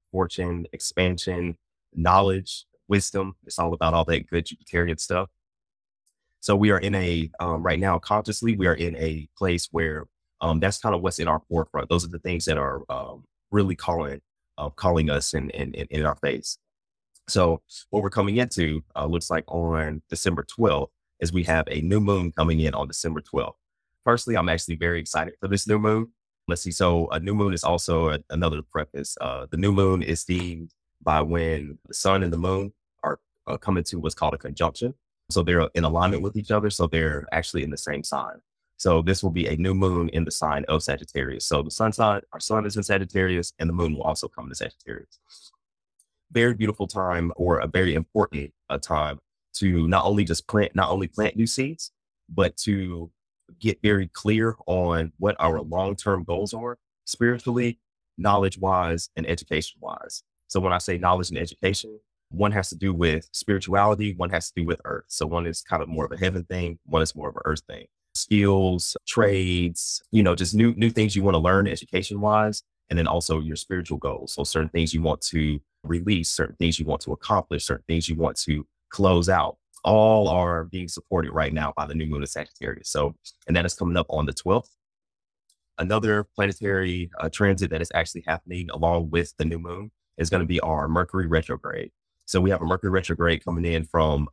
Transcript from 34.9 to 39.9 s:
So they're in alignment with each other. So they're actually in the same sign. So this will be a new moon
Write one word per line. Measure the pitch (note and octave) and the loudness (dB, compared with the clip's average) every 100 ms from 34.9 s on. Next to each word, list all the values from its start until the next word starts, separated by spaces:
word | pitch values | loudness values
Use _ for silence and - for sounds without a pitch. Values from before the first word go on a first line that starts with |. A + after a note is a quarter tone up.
| - _ _ - | -6 _ _ -2
So | F#2 | 0
they're | E2+ E2+ D2+ E2+ | 4 2 2 0
in | |
alignment | D#2 E2 F#2 E2 | 2 2 2 0
with | G2 G#2 | -2 -4
each | G2+ | 0
other. | G#2 G#2 | 0 0
So | - D#2+ | 0 0
they're | E2 D#2+ C#2+ - | 2 0 -2 -2
actually | D#2+ - E2 | -4 -2 -4
in | D2 | -4
the | C#2 | -6
same | D2+ C#2+ | -6 -6
sign. | - C#2 - - _ _ _ - | -4 -6 -6 -12 _ _ _ -2
So | F#2 E2 | 2 4
this | E2+ F#2 | 4 0
will | F#2+ | 0
be | E2+ D2+ | 0 0
a | D#2 | 0
new | F#2+ | 0
moon | F#2+ F#2+ | 2 2